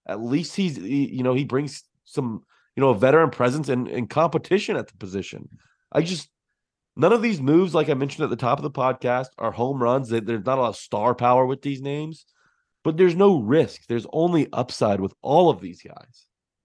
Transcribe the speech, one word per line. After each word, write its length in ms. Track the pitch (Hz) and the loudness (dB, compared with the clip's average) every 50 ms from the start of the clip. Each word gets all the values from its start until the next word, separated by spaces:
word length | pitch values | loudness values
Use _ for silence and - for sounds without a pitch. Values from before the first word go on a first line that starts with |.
| _ | _
at 140 | - 95 104 | -10 -10 -8
least 340 | 113 120 131 160 170 - - | -4 -2 -2 -2 -4 -4 -4
he's, 200 | 196 196 175 135 | -2 -2 -2 -4
he, 320 | - 87 104 135 139 139 | -6 -6 -4 -2 -2 -2
you 160 | - - 131 123 | -2 -4 -2 0
know, 100 | 127 127 | 0 0
he 100 | 135 147 | 0 0
brings 400 | 123 123 135 151 139 - - - _ _ _ _ | -2 -2 -4 -4 -6 -10 -16 -20 _ _ _ _
some, 380 | _ - 151 131 117 110 - - _ _ _ _ _ _ | _ -6 -6 -4 -4 -6 -10 -12 _ _ _ _ _ _
you 60 | 139 | 2
know, 80 | 135 135 | 4 4
a 60 | 120 | 4
veteran 360 | 98 120 131 143 160 160 151 | 4 4 6 6 6 4 2
presence 360 | - - 123 127 139 156 147 | 2 0 0 0 0 -2 -4
and, 200 | 135 131 123 123 | -2 -4 -4 -4
and 200 | - 71 120 120 | -4 -6 -6 -6
competition 720 | - - 147 165 165 151 156 - - 185 208 202 - 202 | -4 0 0 0 0 0 -2 -2 0 0 0 0 -2 -4
at 100 | 135 - | -4 -6
the 100 | - _ | -8 _
position. 520 | - 107 92 92 98 87 - - - - - - - _ _ _ _ _ _ | -16 -12 -10 -8 -8 -8 -10 -12 -16 -18 -20 -20 -20 _ _ _ _ _ _
I 120 | - 147 165 | -2 -2 -2
just, 260 | 175 185 151 - - _ _ _ _ _ _ _ _ _ _ _ _ _ | -2 -4 -8 -10 -14 _ _ _ _ _ _ _ _ _ _ _ _ _
none 180 | - 139 180 233 | 2 2 4 4
of 80 | 233 | 4
these 180 | 214 240 208 151 | 2 0 -2 0
moves, 360 | 131 135 151 170 190 175 151 | 2 4 4 4 4 2 2
like 140 | 165 156 147 | 0 0 0
I 40 | 143 | 0
mentioned 300 | 131 147 135 - - 151 | -2 -4 -4 -4 -4 -4
at 80 | 120 | -4
the 40 | 123 | -2
top 220 | 113 135 120 135 | -2 -2 0 0
of 60 | 139 139 | -2 -2
the 80 | 151 | -6
podcast, 560 | 139 143 127 131 127 - - 123 123 127 131 - _ | -4 -2 -2 -2 -2 -2 -2 -2 -2 -2 -4 -8 _
are 140 | - - 113 | -8 -6 -6
home 300 | 101 117 120 131 139 131 | -4 -2 -4 -4 -2 0
runs. 280 | 120 120 127 139 135 110 | 0 0 0 0 0 -2
They, 100 | 117 113 | -4 -4
there's 260 | 107 104 117 107 92 | -2 -2 -4 -4 -2
not 120 | 127 135 | -2 0
a 40 | 135 | 0
lot 80 | 123 113 | 0 -2
of 60 | 101 | -4
star 380 | - - - - 104 107 123 120 | -8 -10 -8 -4 -2 0 0 0
power 320 | - 123 123 127 131 131 | 2 2 4 4 4 4
with 160 | 127 139 135 | 2 -2 -6
these 180 | - 143 139 127 | -8 -8 -8 -8
names, 460 | 135 139 143 147 151 160 160 - _ _ _ _ _ _ _ _ _ _ _ _ - | -8 -8 -8 -8 -8 -10 -12 -16 _ _ _ _ _ _ _ _ _ _ _ _ -4
but 140 | 170 160 | -2 2
there's 180 | 160 185 180 160 | 4 4 4 6
no 240 | 180 202 202 190 143 | 6 6 6 6 4
risk. 460 | 104 104 139 165 131 104 - - _ | 2 2 2 2 2 0 -4 -12 _
There's 200 | - 117 117 104 - | -6 -6 -6 -6 -4
only 360 | - 151 165 175 175 160 135 - | -2 0 0 2 2 0 0 0
upside 480 | - 110 123 - - - 131 107 101 98 | -2 -4 -4 -4 -2 0 0 0 2 0
with 140 | 95 95 - _ | -2 -6 -8 _
all 300 | - - 139 170 185 165 | -2 2 4 6 6 6
of 100 | 117 87 | 4 0
these 220 | 92 90 87 - - | -4 -14 -16 -16 -20
guys. 420 | - - - - _ _ _ _ _ _ _ _ _ _ _ | -20 -20 -20 -20 _ _ _ _ _ _ _ _ _ _ _